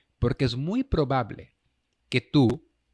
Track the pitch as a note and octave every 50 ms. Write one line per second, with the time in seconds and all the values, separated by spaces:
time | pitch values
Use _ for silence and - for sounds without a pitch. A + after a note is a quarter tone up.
0 | _ _ _ _ - A#2+ - - C#3 B2 A#2 B2+ C#3+ E3+ G#3+ B3+ C4 - - E3
1 | D3 B2 C3+ C3 A#2 G2+ - - - - _ _ _ _ _ _ _ _ _ _
2 | _ _ - B2 - _ - D3 C3 A2 - - - _ _ _ _ _